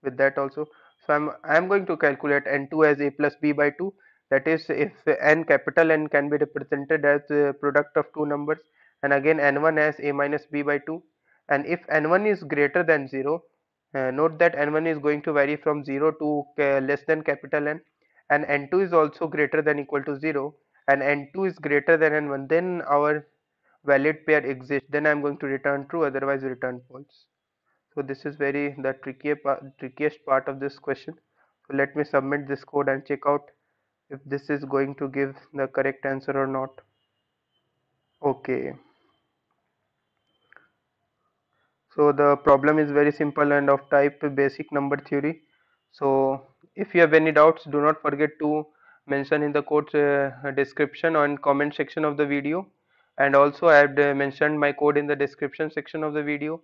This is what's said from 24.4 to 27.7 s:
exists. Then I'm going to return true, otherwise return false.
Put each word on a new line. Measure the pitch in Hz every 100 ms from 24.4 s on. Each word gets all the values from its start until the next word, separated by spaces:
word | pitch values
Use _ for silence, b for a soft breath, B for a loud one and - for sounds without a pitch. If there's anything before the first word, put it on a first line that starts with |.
| 135
exists. | 131 127 143 _
Then | 147 151
I'm | 147
going | 143 143
to | 143
return | 135 143 139 139
true, | 170
otherwise | 147 135 139 139
return | 135 127 127 123 123
false. | 127 143 _ _ _ _ _ _